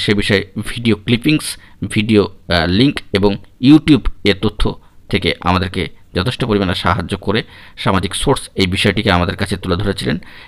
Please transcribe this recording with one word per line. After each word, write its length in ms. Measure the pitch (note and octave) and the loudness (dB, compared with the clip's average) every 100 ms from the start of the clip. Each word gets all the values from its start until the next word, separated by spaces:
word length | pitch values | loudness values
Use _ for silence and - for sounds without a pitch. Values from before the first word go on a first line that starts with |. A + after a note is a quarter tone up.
সে 100 | - | 0
বিষয়ে 300 | G#2 G2+ G2 F#2+ - G#2 | 0 2 0 0 -10 -8
ভিডিও 260 | A#2+ A#2 G2+ | -2 0 0
ক্লিপিংস, 420 | - A#2+ D3 D3+ - - - - G#2 | 0 0 2 0 -2 -12 -16 -10 -4
ভিডিও, 280 | A2 A2+ G#2+ | -2 2 2
আহ, 420 | F#2+ - - E2+ E2+ | 2 -4 -2 0 2
লিংক 300 | F#2 C#3 - - | 2 2 0 -8
এবং 240 | G2+ G2+ G2 - - B2+ | -2 -2 -2 -10 0 6
YouTube 380 | D#3 D#3 C3+ - - | 6 6 2 2 -2
এর 120 | G#2 F#2+ | -2 0
তথ্য 200 | G#2+ - G#2+ - - - - | -2 0 -2 -2 -16 -20 -6
থেকে 260 | G2+ F#2 - | -4 -2 -2
আমাদেরকে 480 | - F#2 F#2 F#2+ E2 - - | 0 0 0 -4 -8 -10 -8
যথেষ্ট 300 | - F#2+ - | -4 -4 -4
পরিমাণে 300 | C3+ G#2 F#2 | 0 0 0
সাহায্য 420 | F2+ F2+ F2 E2+ F#2+ - | -2 0 -2 -2 -6 -2
করে 160 | G#2+ - - - - | -4 -4 -14 -20 -6
সামাজিক 380 | B2 F#2+ F#2+ | 0 0 -2
সোর্স 360 | - - C3 - | -4 0 0 -2
এই 120 | - F#2 | -2 0
বিষয়টিকে 440 | F#2 G#2 G2 G#2 | 2 0 2 2
আমাদের 260 | F2 F2+ F#2 | 2 0 -4
কাছে 200 | G2+ G2 | -4 -4
তুলে 200 | F2+ F2+ | -2 -2
ধরেছিলেন 420 | G#2 F#2+ - - - - | -2 -2 -4 -6 -8 -20